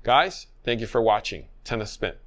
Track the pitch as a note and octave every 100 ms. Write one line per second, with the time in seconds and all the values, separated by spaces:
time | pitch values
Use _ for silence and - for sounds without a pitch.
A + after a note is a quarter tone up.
0 | - C3 F#3 - - - - A#2 A2+ A#2+
1 | A2 G#2 - E2+ - - - A#2 G#2 -
2 | F#2 -